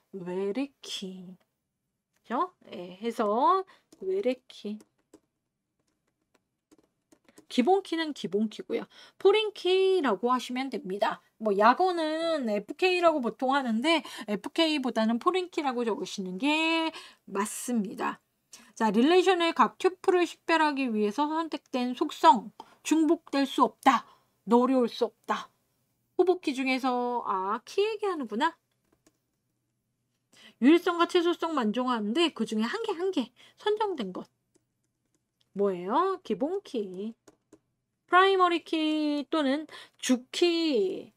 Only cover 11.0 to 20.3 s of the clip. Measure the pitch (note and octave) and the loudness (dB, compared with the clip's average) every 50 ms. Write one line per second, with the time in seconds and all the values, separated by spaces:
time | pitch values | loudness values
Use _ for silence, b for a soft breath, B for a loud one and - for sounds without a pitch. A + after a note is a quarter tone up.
11 | - G#3+ F3 - _ _ _ - A3 G#3+ G3 F#3+ G#3 A3+ C4 - F4+ F#4+ F4+ E4+ | -2 -2 -2 -4 _ _ _ -6 -2 0 2 6 6 6 6 6 4 0 0 0
12 | D#4+ D4+ D#4 D#4+ E4 E4 D#4+ D4+ C4 A3 G#3 G#3 G3+ - D#4 - F4+ F#4 F4+ F4+ | -2 -2 -2 -2 -2 -2 -2 -2 -2 -2 -4 -4 -6 -8 -6 0 0 2 2 4
13 | E4+ E4 D#4 D4+ A#3+ A3+ A3 - C4+ B3+ C4+ C#4 C4 B3 A3 A3 A#3+ D#4+ E4+ D#4 | 4 4 4 2 0 -4 -4 -4 -2 0 0 0 0 0 -2 0 2 2 2 0
14 | - B B B B3+ B G#3 F#3+ - D4 - - E4 D#4+ D4+ D4+ B3+ B3+ A3+ A3 | 0 B B B -8 B -6 -6 -6 -6 -2 0 0 2 0 0 -2 -2 -2 0
15 | A3 A3 A#3 A#3 - F4 F4+ F#4 F4+ E4+ - E4+ D4+ C4+ B3 A#3+ A#3+ A3 G3 - | 0 0 0 0 0 0 0 0 -2 -4 -4 -4 -4 -2 -2 -2 -2 -2 -2 -4
16 | F#3+ F3+ - - F#3+ F#3 F3+ F#3 B3+ D4 D4+ D#4 D#4+ D#4+ E4 E4 E4 D#4+ - B | -6 -8 -8 -8 -8 -8 -6 -4 -2 0 0 2 2 0 0 0 -2 -4 -6 B
17 | B B B B B - F#3+ G3 G#3 A3 - - - - B3 A3+ G3 G#3+ - - | B B B B B -8 -6 -4 -4 -4 -6 -8 -6 -4 -2 -2 -2 -4 -6 -8
18 | F4 - C#4+ - _ _ _ _ _ _ B B B B B - A3+ A3 F#3 A3 | -6 -8 -8 -10 _ _ _ _ _ _ B B B B B -2 0 2 4 4
19 | B3 D4+ F4 F#4 E4+ F#4 F#4+ E4+ E4+ E4 E4 - A#3+ G#3 - - - F#4 F#4 - | 4 6 6 6 6 4 4 2 2 0 2 2 2 0 0 0 -2 -2 -2 -2
20 | - - F4+ F4+ F4 D#4+ | 0 2 2 2 2 0